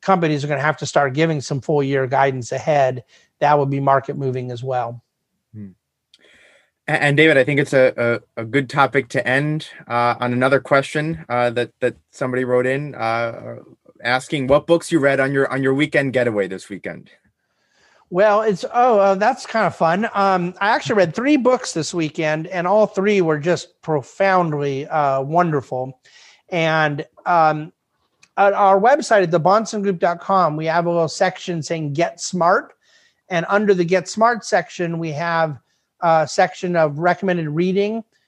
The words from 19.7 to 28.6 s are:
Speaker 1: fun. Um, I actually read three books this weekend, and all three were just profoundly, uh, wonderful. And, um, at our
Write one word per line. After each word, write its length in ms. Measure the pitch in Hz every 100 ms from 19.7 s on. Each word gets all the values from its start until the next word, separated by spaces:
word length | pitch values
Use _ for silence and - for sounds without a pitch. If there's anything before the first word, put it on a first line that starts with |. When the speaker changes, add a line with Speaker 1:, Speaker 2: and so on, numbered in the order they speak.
| -
Speaker 1:
fun. 320 | 170 180 220
Um, 420 | 202 196 185 175 -
I 100 | 202
actually 260 | 277 262 220
read 180 | 170
three 220 | 156 254 294
books 360 | 247 254 -
this 220 | 170 147
weekend, 540 | 175 156 - 156 156 156
and 180 | 185 175
all 200 | 208 208
three 340 | - 196 208
were 180 | 165 151
just 420 | 151 160 - _
profoundly, 1080 | - 151 - - 196 185 170 147 143 135 147
uh, 340 | 160 143 135
wonderful. 800 | 135 165 175 151 120 127 131 - _ _ - _ -
And, 580 | 175 160 160 156 147 - _ -
um, 460 | 175 156 156 160 _ _ _ _ _ _ -
at 180 | 202
our 260 | 196